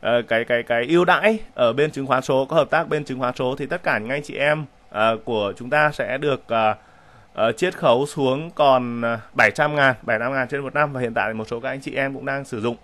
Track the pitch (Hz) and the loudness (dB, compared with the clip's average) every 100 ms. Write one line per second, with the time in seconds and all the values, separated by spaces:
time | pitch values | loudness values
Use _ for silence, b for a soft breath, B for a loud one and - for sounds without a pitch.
0 | - 120 113 113 117 120 117 117 123 170 | 0 0 2 -2 0 -2 0 -2 2 2
1 | 180 170 196 220 - - 120 120 151 143 | 4 4 2 0 -6 0 0 2 -2 -2
2 | 135 127 127 135 135 160 139 156 165 151 | 0 0 2 0 2 0 2 0 0 -4
3 | 139 127 127 123 127 139 139 180 - 123 | -4 -4 -4 -2 -4 -4 -6 -4 -2 -2
4 | 107 135 147 - 139 151 147 _ - 104 | -2 -6 -6 -2 0 0 -2 _ -10 0
5 | 110 113 - 113 101 95 120 147 151 143 | 2 0 -2 -2 -2 -4 -2 2 2 2
6 | 123 131 147 131 - 113 110 107 b b | -4 -2 -2 -2 -2 0 2 0 b b
7 | b b b - 110 117 180 175 156 120 | b b b -2 -2 0 -4 0 2 4
8 | 143 - 135 131 165 - 143 131 123 120 | 2 -2 -2 -2 -6 2 4 4 2 -4
9 | 117 113 - - 110 104 151 151 135 120 | -4 -4 -8 2 2 4 0 4 2 2
10 | - 110 120 135 127 143 139 143 147 139 | -2 -2 0 -2 -4 -4 -4 0 0 0
11 | 120 113 101 110 110 120 131 135 135 135 | -4 -2 -2 -4 -6 -6 -6 -8 -8 -4
12 | 139 135 131 139 135 120 110 120 | -4 -4 -6 -6 -6 -4 -4 -4